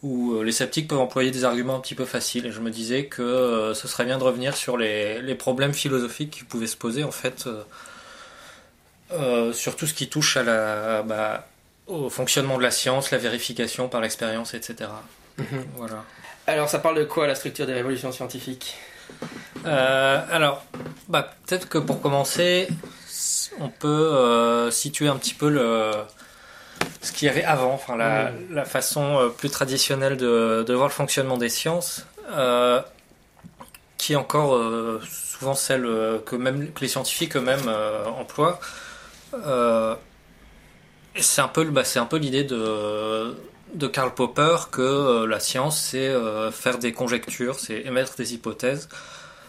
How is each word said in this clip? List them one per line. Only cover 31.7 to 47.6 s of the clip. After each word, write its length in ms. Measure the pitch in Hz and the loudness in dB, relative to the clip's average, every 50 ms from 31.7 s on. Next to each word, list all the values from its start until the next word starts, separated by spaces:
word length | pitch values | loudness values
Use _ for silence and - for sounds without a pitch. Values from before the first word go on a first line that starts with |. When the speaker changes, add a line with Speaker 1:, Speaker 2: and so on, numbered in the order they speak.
| 165 175 170 - - - - - - - 427 - | 0 0 -2 -4 -6 -8 -12 -14 -20 -18 -12 -6
Speaker 1:
euh, 500 | 196 151 131 123 123 123 123 123 123 131 131 - - - _ _ - _ _ _ _ - - - - - - - - - _ _ _ | -2 2 2 4 4 6 6 6 6 4 2 -2 -16 -20 _ _ -20 _ _ _ _ -20 -20 -20 -20 -20 -20 -20 -20 -20 _ _ _
qui 160 | - - - 147 | -4 -2 0 2
est 40 | |
encore, 380 | 143 127 - - 147 151 143 131 | 0 0 2 2 2 4 6 4
euh, 460 | 120 113 113 113 117 113 113 113 110 - - | 4 4 2 0 -2 -2 -2 -4 -6 -8 -10
souvent 460 | - - - - - - 127 135 135 | -12 -10 -10 -10 -10 -4 -2 -2 0
celle, 300 | 135 - - 135 131 123 | 0 2 2 2 2 2
euh, 340 | 117 113 113 110 110 113 110 | 0 0 2 2 2 0 -2
que 160 | 107 - - | -2 -4 -4
même, 360 | 120 123 131 131 143 143 151 156 | 0 0 0 0 0 -4 -6 -6
que 80 | - | -4
les 60 | 139 123 | -4 -2
scientifiques 480 | - 139 127 - - - 170 151 - | -2 -2 -2 -2 -2 -2 -2 0 0
eux-mêmes, 300 | 143 120 123 131 139 135 | -2 2 2 0 0 0
euh, 380 | 117 110 107 107 107 107 107 104 | -2 0 0 0 -2 -2 -2 -4
emploient. 540 | 110 127 135 120 - - - 151 170 175 - - - - - - - - - - - - - - - - | -4 -6 -6 -10 -10 0 2 2 2 2 -2 -10 -12 -12 -14 -16 -16 -16 -18 -20 -20 -20 -20 -16 -10 -10
Euh, 600 | 247 214 151 135 123 120 120 113 113 113 110 110 - - - - - - - - - - - - - - - - - - - - - - - - - | -8 -2 0 2 4 4 4 4 4 2 0 -2 -4 -8 -20 -20 -20 -20 -20 -20 -20 -20 -20 -20 -20 -20 -20 -20 -20 -20 -20 -20 -20 -20 -14 -4 0
c'est 220 | - - - - | 2 2 4 4
un 60 | 135 | 2
peu 160 | 127 - 160 165 | 2 4 2 2
le, 80 | 156 | 4
bah, 120 | 147 135 120 | 2 2 2
c'est 160 | - - 127 | 2 2 0
un 60 | 117 | 0
peu 120 | 117 - | 2 0
l'idée 260 | 160 151 139 127 135 143 | 0 0 2 2 0 0
de, 920 | 139 127 117 110 110 110 104 104 104 107 107 110 110 110 110 110 117 - - - - - - - - 311 | 0 0 -2 0 0 0 0 -2 -2 -2 -2 -2 -2 -2 -2 -2 -4 -8 -10 -16 -18 -20 -20 -20 -14 -6
de 140 | 175 143 | -4 -4
Karl 260 | 131 - 147 135 123 - | -2 0 0 0 0 0
Popper 440 | - 127 120 120 - 147 156 170 170 165 - | 0 -2 0 2 2 4 4 4 2 0 -4
que, 100 | - 135 | -2 0
euh, 460 | 127 131 139 143 143 135 120 117 113 | 2 2 2 4 4 4 4 4 4
la 120 | 110 110 104 | 2 0 0
science, 400 | - - - 131 131 151 151 - | -2 -2 0 0 0 0 0 -2
c'est, 280 | - - - 131 131 | -2 -2 -2 -2 0
euh, 440 | 135 135 123 117 110 107 107 110 110 | 2 2 2 0 0 -2 -2 -2 -4
faire 260 | 107 - - 127 123 | -4 0 0 0 0
des 140 | 123 120 120 113 | 2 -2 -2 -2
conjectures, 640 | - 127 120 120 113 - - - - 123 120 135 | -2 -2 0 0 -2 -2 -6 -6 -4 -4 -4 -4
c'est 220 | - | -6